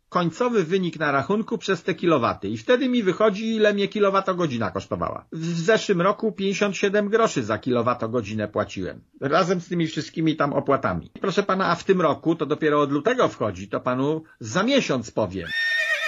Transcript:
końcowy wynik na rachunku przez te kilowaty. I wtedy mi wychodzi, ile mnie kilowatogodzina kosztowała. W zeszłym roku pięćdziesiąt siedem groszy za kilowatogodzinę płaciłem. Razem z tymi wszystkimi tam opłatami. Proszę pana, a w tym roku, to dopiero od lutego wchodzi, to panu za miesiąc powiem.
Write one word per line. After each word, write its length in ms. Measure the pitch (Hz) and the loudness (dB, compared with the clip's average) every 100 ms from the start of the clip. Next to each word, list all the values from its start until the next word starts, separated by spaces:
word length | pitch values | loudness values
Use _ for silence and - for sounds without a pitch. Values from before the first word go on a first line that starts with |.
| _ | _
końcowy 540 | 185 170 - 247 233 | 0 0 0 0 2
wynik 360 | 160 196 180 156 | 2 0 -2 -2
na 120 | 151 | 0
rachunku 460 | 139 135 214 214 226 | 0 0 -2 -2 -4
przez 260 | - 190 | -2 -4
te 100 | - 180 | -2 0
kilowaty. 540 | 170 151 113 90 98 | 2 4 2 -2 -4
I 80 | 113 | -4
wtedy 320 | - 247 262 | 2 2 2
mi 140 | 247 | 0
wychodzi, 520 | 190 175 214 196 226 226 | 0 2 2 2 -2 2
ile 180 | 208 | 2
mnie 140 | 202 196 | 2 -2
kilowatogodzina 840 | 214 202 196 190 180 170 120 101 | 2 2 2 0 0 0 0 -2
kosztowała. 540 | 95 - 92 85 - - | -4 -4 -4 -4 -6 -10
W 140 | 160 165 | -8 -4
zeszłym 560 | 170 165 220 - 180 | -2 2 2 2 2
roku 300 | 185 214 226 | 2 0 -2
pięćdziesiąt 460 | - 190 190 208 - | -2 -2 0 -2 0
siedem 320 | 202 202 202 | 0 0 2
groszy 340 | 220 226 156 | 2 2 0
za 140 | 107 107 | -2 -2
kilowatogodzinę 920 | - 120 117 120 113 120 98 107 104 | 0 0 2 0 -2 -2 -2 -4 -4
płaciłem. 540 | 110 98 - 87 - - - | -2 -4 -4 -8 -10 -18 -6
Razem 400 | 135 160 175 185 | 0 2 2 0
z 60 | 170 | -2
tymi 200 | 175 160 | -2 -2
wszystkimi 480 | 156 - - 160 151 | -4 -8 -2 0 0
tam 180 | 147 | 0
opłatami. 580 | 147 139 135 117 87 - - | 0 2 2 2 -4 -6 -6
Proszę 220 | 196 180 | -2 0
pana, 240 | 196 190 175 | 0 0 0
a 60 | 170 | 0
w 80 | |
tym 180 | - 185 | 2 4
roku, 340 | 156 127 160 165 | 4 2 0 0
to 100 | 139 | 0
dopiero 360 | 151 156 147 | 0 2 4
od 100 | 143 | 4
lutego 360 | 143 214 254 170 | 2 0 2 2
wchodzi, 400 | - 110 90 98 | 2 -4 -4 -6
to 120 | - | -4
panu 440 | 127 127 139 156 156 - | -2 0 0 -2 -6 -16
za 240 | 113 143 | -4 -2
miesiąc 480 | 220 277 175 131 113 | 2 2 2 -2 -2
powiem. 360 | - 104 92 82 906 640 640 622 605 | -2 -2 -4 -4 -2 -2 0 -2 -2